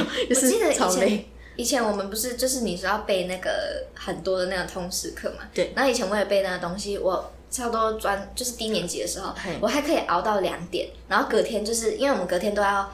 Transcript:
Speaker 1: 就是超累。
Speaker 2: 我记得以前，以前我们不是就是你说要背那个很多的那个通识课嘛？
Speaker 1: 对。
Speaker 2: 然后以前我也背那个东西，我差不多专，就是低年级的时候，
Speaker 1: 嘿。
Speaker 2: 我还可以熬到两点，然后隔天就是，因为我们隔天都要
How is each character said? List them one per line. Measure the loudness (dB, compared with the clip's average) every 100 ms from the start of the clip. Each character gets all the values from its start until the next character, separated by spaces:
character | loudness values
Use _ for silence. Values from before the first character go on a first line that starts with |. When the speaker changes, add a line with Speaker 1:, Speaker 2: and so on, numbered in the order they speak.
| 2 0 2
Speaker 1:
就 |
是 | 4 6
超 |
累。 |
Speaker 2:
我 |
记 | 4
得 | 4
以 | 4 4
前， | 4 4 2 -2 -16 -12 -6
以 |
前 | 0 2
我 | 2
们 | 0 -2
不 |
是 | -4 -4
就 | 0 0
是 | 0
你 | -2
说 | -2 -2
要 | -2
背 | -2 -2
那 | -2 -4
个 | -4 -2 -4 -6 -10
很 | -8 -6 -4
多 | -2 0
的 |
那 | 0 -2
个 | -4
通 | -6 -6
识 | -6 -6
课 | -6 -8
嘛？ | -8 -4
Speaker 1:
对。 | -2 0
Speaker 2:
然 | 2
后 | 2
以 |
前 | 2 0
我 |
也 | 0
背 | 2 2
那 | 2
个 | -2
东 | -4 -4
西， | -4 0
我 | 0 0 -2 -12 -10
差 | -4 -2
不 |
多 | 0 0
专， | 0 0 -2 -4
就 | -6
是 | -6
低 | -4 -2
年 | 0 -2
级 | -2
的 | -4
时 | -4
候， | -6
Speaker 1:
嘿。 | -6 -6 -2
Speaker 2:
我 | 0
还 | 2
可 | 2
以 | 2 2
熬 | 2
到 | 2 2
两 | 2 -2 -4
点， | -4 -4 -8 0
然 | 2
后 | 4
隔 | 2
天 | 2 0
就 | -2
是， | 0 0
因 | 2
为 | 2
我 | 2
们 |
隔 | 0 0
天 | 2
都 | 2
要 | 2 2 -2